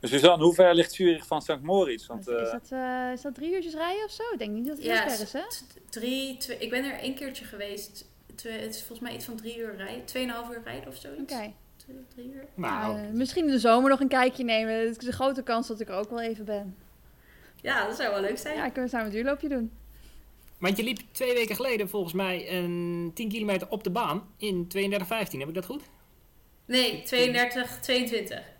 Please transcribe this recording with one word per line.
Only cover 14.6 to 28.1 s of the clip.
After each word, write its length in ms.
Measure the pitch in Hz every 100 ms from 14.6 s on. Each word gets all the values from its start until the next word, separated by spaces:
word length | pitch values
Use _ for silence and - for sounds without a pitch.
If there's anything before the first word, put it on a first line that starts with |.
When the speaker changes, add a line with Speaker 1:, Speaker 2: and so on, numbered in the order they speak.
| 220 220 226
Speaker 2:
Het 140 | 226
is 60 | 247
een 60 |
grote 300 | - 269 269
kans 240 | 254 233 247
dat 120 | 220
ik 100 | 220
er 60 | 190
ook 140 | 202
wel 120 | 233
even 240 | 233 220 214
ben. 320 | 208 202 185 - - - - - - - -
Speaker 3:
Ja, 260 | - 262 202
dat 80 | 226
zou 160 | 254
wel 100 | 202
leuk 160 | 196 254
zijn. 180 | 302 311
Speaker 2:
Ja, 80 | 262
kunnen 180 | 247
we 60 | 254
samen 160 | 240 220
een 40 |
duurloopje 360 | 208 247 285 302
doen. 220 | 269 226 - - - - - - - - -
Speaker 4:
Want 200 | 180 196
je 60 |
liep 160 | 226 226 -
twee 220 | - 254
weken 220 | 247 233 214
geleden 340 | 262 233 196
volgens 240 | 208 170
mij 380 | 180 190 180 - 180
een 540 | 175 175 175 175 170
tien 160 | 165 226
kilometer 380 | 220 214 190 180
op 140 | 214
de 60 | 202
baan 420 | 180 185 165 - -
in 300 | 214 180 170
tweeëndertig 400 | 196 196 202 185
vijftien. 320 | 226 196 -
Heb 100 | 139
ik 60 | 170
dat 100 | 185
goed? 180 | 277 - - - - - - - - -
Speaker 3:
Nee, 360 | 247 247 156
tweeëndertig 800 | - 247 247 247 240 247 247 -
tweeëntwintig. 640 | - 254 240